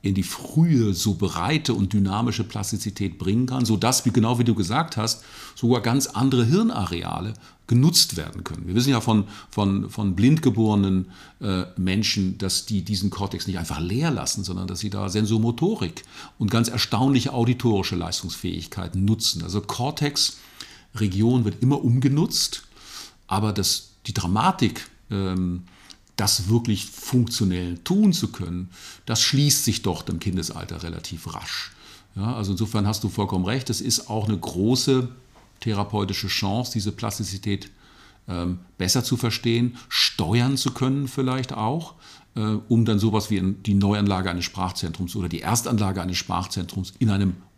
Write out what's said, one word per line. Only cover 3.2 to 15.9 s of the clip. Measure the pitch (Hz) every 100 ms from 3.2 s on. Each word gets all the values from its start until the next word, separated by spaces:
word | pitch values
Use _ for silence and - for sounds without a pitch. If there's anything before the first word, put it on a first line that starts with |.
| 85 110 127
kann, | 131 117
sodass, | 107 110 127 123
wie, |
genau | 117 113 120
wie |
du | 120
gesagt | 110 87 123 165 -
hast, | 110 - - - - -
sogar | 117 120
ganz | 110 131 131
andere | - 135 127 117
Hirnareale | 180 226 113 87 82 85 80 98 113 - _ -
genutzt | 120 147 175 - 85
werden | 78 -
können. | - 80 82
Wir | 101
wissen | 131
ja | 123
von, | 113 107 101 - -
von, | - 98 98 98
von | - 101 87
blind | 120 156
geborenen, | 139 104 110 104 98 95 92 - - _
äh, | 107 92 90 -
Menschen, | 92 95 104 - 95 92
dass | 95 - -
die | 104
diesen | 87 101 98
Kortex | - 98 90 -
nicht | 90
einfach | 82 76
leer | 87 110 165
lassen, | 117 67 -
sondern | 95 90 92
dass | 92
sie | 104
da | 98 98
Sensomotorik | 104 107 110 113 117 170 220 87